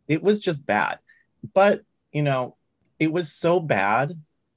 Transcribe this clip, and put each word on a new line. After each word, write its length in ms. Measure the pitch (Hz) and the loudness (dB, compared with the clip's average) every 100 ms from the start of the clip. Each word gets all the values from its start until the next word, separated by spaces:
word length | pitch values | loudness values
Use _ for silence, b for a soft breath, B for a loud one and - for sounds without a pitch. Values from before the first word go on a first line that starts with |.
| - | -4
it 140 | 156 | -2
was 160 | 175 208 | 0 0
just 260 | 190 151 - | 0 -4 -2
bad. 320 | 104 80 - _ _ _ _ - | -2 -2 -6 _ _ _ _ -4
But, 280 | 190 202 208 - _ _ | 2 4 2 -4 _ _
you 100 | 147 | -2
know, 340 | 147 131 123 - _ _ _ - | 0 0 -4 -10 _ _ _ -4
it 140 | 160 | -2
was 200 | 160 170 | -2 -4
so 280 | - 170 180 | -2 0 0
bad 600 | 156 110 98 113 147 165 - _ _ | 0 0 2 0 -2 -6 -18 _ _